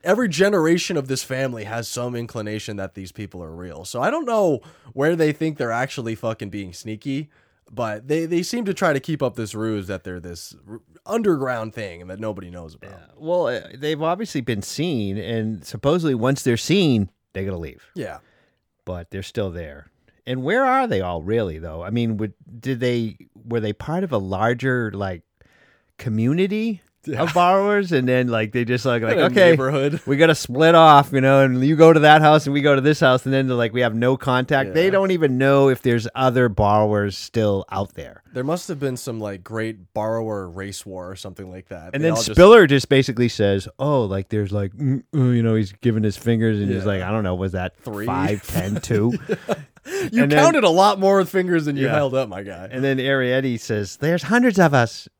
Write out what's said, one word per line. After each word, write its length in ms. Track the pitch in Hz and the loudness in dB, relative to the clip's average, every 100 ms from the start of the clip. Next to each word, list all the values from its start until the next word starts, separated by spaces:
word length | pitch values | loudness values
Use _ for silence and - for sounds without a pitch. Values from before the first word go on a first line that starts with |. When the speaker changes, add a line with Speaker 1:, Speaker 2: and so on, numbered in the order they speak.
Speaker 1:
Every 260 | 170 208 240 | 2 0 0
generation 680 | 147 202 202 160 175 - 165 | 2 2 2 2 0 0 -6
of 120 | 131 | -4
this 140 | 131 | -6
family 400 | - 131 135 117 | -6 -6 -6 -6
has 240 | 101 113 113 | -8 -8 -8
some 260 | 127 123 | -8 -6
inclination 640 | 120 120 120 107 107 - 101 | -8 -8 -8 -8 -8 -8 -10
that 180 | 95 | -10
these 160 | - 92 | -12 -16
people 300 | - 101 90 | -14 -14 -14
are 80 | 80 | -16
real. 300 | 82 90 76 | -14 -16 -14
So 160 | 92 120 | -10 -4
I 80 | 156 | -2
don't 140 | 311 | -2
know 360 | 254 226 185 131 - _ - | -2 0 0 0 -6 _ -16
where 240 | 135 147 170 | -2 -2 2
they 160 | 156 | 0
think 260 | 143 160 147 | 0 -6 -4
they're 140 | 120 | -4
actually 420 | 117 131 - 113 | -4 -4 -6 -8
fucking 360 | 110 117 113 101 | -6 -6 -6 -10
being 220 | 101 95 | -10 -12
sneaky, 560 | 87 110 110 143 135 151 _ _ _ _ | -14 -14 -12 -8 -8 -8 _ _ _ _
but 360 | - 113 107 131 | -8 -6 -8 -4
they, 180 | 156 165 | -4 -2
they 180 | 170 | -4
seem 200 | 180 240 196 | -4 -6 -6
to 80 | |
try 180 | - 175 | -2 -2
to 80 | 139 | -2
keep 200 | - 151 | -4 -4
up 140 | 131 | -4
this 180 | 110 110 | -4 -10
ruse 360 | 107 110 107 95 | -6 -4 -4 -6
that 160 | 95 | -10
they're 160 | 95 90 | -10 -12
this 340 | 87 85 - - 90 | -12 -16 -18 -20 -20
r-, 100 | 113 _ _ | -20 _ _
underground 680 | - 226 208 151 131 120 110 | -8 -2 0 0 -2 -4 -8
thing 260 | 117 101 87 | -10 -12 -14
and 80 | 90 | -16
that 120 | 95 | -10
nobody 300 | 110 95 87 | -8 -8 -12
knows 260 | 87 82 78 | -16 -18 -20
about. 160 | - | -20
Speaker 2:
Yeah. 140 | - - _ | -20 -20 _
Well, 320 | 156 180 143 | -4 -2 0
uh, 120 | 123 - 127 | -4 -10 -10
they've 240 | 147 151 | -6 -4
obviously 400 | 160 180 226 147 | -4 -4 -6 -6
been 220 | 120 113 | -4 -6
seen, 560 | - - 175 127 101 101 | -6 -6 -4 -4 -4 -6
and 460 | 95 113 110 107 | -6 -4 -4 -8
supposedly 500 | - 104 139 175 165 | -12 -4 -2 0 0
once 280 | 123 123 143 | 0 0 0
they're 140 | 131 117 | 0 -2
seen, 540 | - 202 170 117 95 _ _ | 0 2 4 2 0 _ _
they 120 | 95 | -8
gotta 120 | 95 90 | -8 -8
leave. 260 | 76 - _ 185 | -10 -16 _ -12
Speaker 1:
Yeah. 220 | 107 76 _ _ _ _ _ _ | -12 -12 _ _ _ _ _ _
Speaker 2:
But 260 | - 90 87 | -12 -12 -10
they're 140 | 98 | -12
still 260 | 92 - 98 | -8 -6 -6
there. 400 | 85 78 71 _ _ _ _ | -6 -12 -16 _ _ _ _
And 200 | - 131 | -10 -6
where 200 | 131 226 | -2 0
are 220 | 262 262 247 | 0 0 0
they 140 | 107 | -2
all 220 | 90 85 | -2 -6
really, 360 | 85 113 101 78 | -2 -2 -2 -6
though? 240 | 82 80 | -12 -12
I 80 | 87 | -6
mean, 260 | 117 117 107 | -4 -2 -4
would, 160 | 107 - - 117 | -6 -10 -20 -12
did 180 | 127 123 | -8 -4
they, 380 | 123 123 113 - - | -2 -2 -4 -10 -20
were 240 | 107 117 117 | -20 -8 -4
they 140 | 107 | -4
part 320 | 104 - 170 | -6 -6 -6
of 80 | 190 | -2
a 60 | 117 | -4
larger, 720 | 95 95 113 123 131 127 113 | -4 -2 -2 0 -2 -2 -4
like, 300 | 98 98 87 _ _ _ _ _ _ _ - | -6 -8 -8 _ _ _ _ _ _ _ -12
community? 840 | - 107 117 165 190 214 226 196 _ _ - | -6 -2 0 0 -2 -2 -4 -6 _ _ -10
Speaker 1:
Yeah. 160 | 156 | -4
Speaker 2:
of 100 | 165 | -2
borrowers, 580 | 170 175 196 202 208 190 | 2 4 4 2 0 0
and 160 | 151 127 | 0 2
then, 200 | 127 123 | 2 2
like, 240 | 113 110 | -2 -2
they 120 | 123 | -2
just, 200 | 117 123 | -2 -2
like, 180 | 135 120 | 0 -2
like, 120 | 110 | 0
Speaker 1:
In 40 | 180 | 2
a 60 | - | 2
Speaker 2:
"Okay, 240 | 247 175 | 6 6
Speaker 1:
neighborhood. 500 | 160 131 143 143 151 - | 6 2 0 -2 -2 -2
Speaker 2:
we 100 | 139 | 4
gotta 180 | 165 | 4
split 400 | 151 - 123 160 | 4 -2 2 6
off, 380 | 170 160 143 139 | 8 10 8 6
you 80 | 135 | 2
know, 240 | 135 135 | 4 4
and 200 | 135 127 | 4 2
you 120 | 135 156 | 2 8
go 160 | 160 | 8
to 80 | 160 | 10
that 200 | 151 156 | 8 8
house 240 | 156 156 143 | 8 4 2
and 60 | |
we 60 | 143 | 0
go 120 | 147 | 2
to 60 | 139 | 4
this 200 | 135 151 | 4 4
house," 240 | 139 127 | 4 4
and 80 | 135 | 2
then 140 | 135 131 | -2 0
they're 100 | 123 | 0
like, 160 | 117 | -2
"We 80 | 117 | 0
have 120 | 120 | -2
no 220 | 110 123 131 | 2 0 0
contact." 580 | 135 127 123 143 113 | 0 -2 0 -2 0
They 120 | 156 185 | 0 2
Speaker 1:
Yeah. 40 | |
Speaker 2:
don't 200 | 190 190 | 2 0
even 260 | 180 151 127 | 0 0 2
know 300 | 139 139 139 | 4 4 4
if 140 | 127 | 2
there's 260 | 127 117 113 | 0 0 -2
other 340 | - 131 123 123 | -2 0 2 2
borrowers 680 | 98 104 107 107 104 101 92 | 2 2 4 2 0 -2 -6
still 480 | - 113 107 98 - | -6 -2 0 0 -4
out 240 | 95 98 | -8 -8
there. 280 | - - - _ | -12 -18 -20 _
Speaker 1:
There 120 | 123 | -8
must 240 | 131 170 - | -6 -6 -6
have 120 | 147 | -6
been 160 | 135 123 | -6 -6
some, 240 | - 113 | -10 -8
like, 220 | 107 98 | -8 -10
great 500 | 92 110 113 110 90 | -10 -8 -6 -8 -12
borrower 540 | 107 110 113 110 104 90 | -6 -4 -4 -4 -6 -8
race 360 | 87 98 98 | -10 -12 -12
war 260 | 101 92 90 | -14 -14 -14
or 60 | 95 | -14
something 340 | 98 87 92 | -16 -16 -16
like 180 | 92 - | -16 -16
that. 260 | 90 82 | -18 -10
Speaker 2:
And 80 | 139 | -2
Speaker 1:
They 60 | 160 | -2
Speaker 2:
then 40 | 113 | 0
Speaker 1:
all 60 | |
just 100 | 113 | 2
Speaker 2:
Spiller 340 | 107 185 233 160 | 8 10 10 8
just 220 | 139 - | 4 4
basically 400 | 135 135 113 120 | 2 2 0 -2
says, 400 | - 101 98 - - | 2 2 2 -4 -6
"Oh, 240 | 143 143 | -2 0
like, 240 | 104 98 95 | 0 -4 -4
there's, 240 | 107 101 | -4 -4
like, 220 | 104 98 104 | -4 -6 -4
mm, 260 | 139 135 - | -2 -2 -4
uh," 40 | 151 127 | 0 2
you 120 | 120 | 2
know, 120 | 113 | 2
he's 180 | 110 98 98 | 0 -2 -2
giving 220 | 123 110 | -2 0
his 140 | 107 - | -2 -2
fingers, 420 | 117 113 113 104 | -2 0 0 0
and 80 | 101 | -2
he's 140 | 117 | -2
Speaker 1:
Yeah. 60 | 98 | -2
Speaker 2:
like, 140 | 98 | -4
"I 80 | 92 | -4
don't 120 | 110 | -4
know, 100 | 98 | -2
was 180 | 90 95 | -4 -4
that 240 | 92 90 _ | -4 -8 _
Speaker 1:
Three? 280 | - 104 104 | -12 -8 -6
Speaker 2:
five, 400 | 92 95 104 - | -4 -2 -4 -4
ten, 300 | - 95 170 | -6 -4 -6
Speaker 1:
<laughs> 60 | |
Speaker 2:
two?" 300 | - 110 113 156 - 220 - 196 143 _ 269 381 349 | -2 0 0 -2 -6 -8 -6 -8 -10 _ -10 -6 -2
Speaker 1:
You 120 | 226 | 0
Speaker 2:
And 80 | 277 | 4
then 60 | - | 6
Speaker 1:
counted 260 | 311 311 | 6 4
a 40 | 208 | 4
lot 280 | 165 202 196 | 4 4 4
more 260 | 190 196 | 2 2
fingers 400 | 180 190 180 170 151 | 2 -2 0 0 0
than 100 | 139 | -2
you 100 | 127 | 0
Speaker 2:
Yeah. 80 | |
Speaker 1:
held 180 | 147 143 | 0 0
up, 140 | 131 120 | -2 -4
my 140 | 92 | -8
guy. 260 | 98 90 95 | -12 -12 -12
Speaker 2:
And 120 | 127 | -4
then 160 | 135 135 | -2 -2
Arrietty 600 | 131 135 127 131 135 117 | 0 0 0 0 -2 -6
says, 360 | - 107 98 - | -4 -4 -4 -4
"There's 260 | 147 175 | -2 -2
hundreds 340 | 135 240 247 196 | 0 2 2 4
of 160 | 165 | 6
us." 340 | 139 117 - - | 6 2 -4 -20